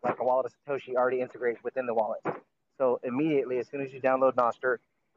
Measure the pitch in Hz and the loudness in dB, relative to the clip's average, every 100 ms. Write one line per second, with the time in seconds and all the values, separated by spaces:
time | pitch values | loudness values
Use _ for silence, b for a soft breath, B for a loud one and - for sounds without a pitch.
0 | 123 123 123 127 123 - 143 135 - 127 | -4 -2 0 0 0 -8 -8 -6 -2 0
1 | 127 127 123 117 123 113 120 131 123 113 | 2 0 -4 -4 -4 -2 -4 -4 -2 0
2 | 107 107 - - - _ _ - 131 120 | 0 -2 -6 -8 -12 _ _ -2 0 0
3 | 127 127 156 143 123 127 113 143 135 131 | -2 0 2 2 0 -2 -4 -6 -8 -2
4 | 131 131 131 123 117 - 127 117 _ _ | 2 4 4 4 2 2 0 -2 _ _
5 | _ | _